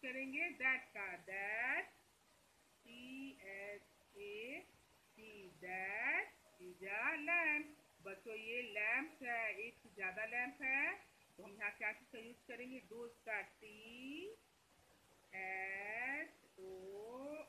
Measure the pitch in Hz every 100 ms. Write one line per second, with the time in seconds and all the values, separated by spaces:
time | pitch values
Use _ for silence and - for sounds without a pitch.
0 | 262 262 269 277 349 277 262 254 - 214
1 | 196 175 180 196 196 220 247 311 381 -
2 | - - - - - - - - 233 240
3 | 254 269 269 - 190 196 202 202 - -
4 | - 202 208 208 240 311 - - - -
5 | - - 220 214 185 - 185 185 190 214
6 | 254 349 427 - - - 180 180 196 208
7 | 262 320 302 339 320 302 302 - - -
8 | 196 190 240 220 220 240 233 208 214 247
9 | 311 - 247 233 220 190 226 - 226 202
10 | 190 180 220 240 254 269 262 269 311 392
11 | - - - - 208 202 208 - 214 226
12 | - 233 226 247 - 233 247 262 - 226
13 | 233 - 226 220 - - 214 208 220 240
14 | 262 302 392 440 - - - - - -
15 | - - - 190 190 190 190 196 202 226
16 | 247 294 320 - - - 381 381 190 202
17 | 220 254 277 302